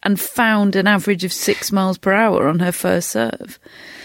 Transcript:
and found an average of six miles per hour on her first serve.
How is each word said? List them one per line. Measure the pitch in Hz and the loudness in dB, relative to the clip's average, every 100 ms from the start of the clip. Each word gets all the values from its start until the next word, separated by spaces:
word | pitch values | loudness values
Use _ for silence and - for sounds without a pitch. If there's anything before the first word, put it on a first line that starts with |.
and | 202 202 | -2 -2
found | - - 226 214 202 190 | -2 0 2 4 2 2
an | 190 | 2
average | 202 202 185 | 2 2 -2
of | 185 | -2
six | - - - - | -4 -2 -2 -2
miles | 202 190 180 | 0 0 0
per | 190 | 0
hour | 196 226 - 139 | 2 4 2 2
on | 165 | 2
her | 180 | 0
first | 175 180 127 - | -2 0 0 -2
serve. | - 113 - - - - - - - | -2 -4 -4 -12 -18 -20 -20 -20 -20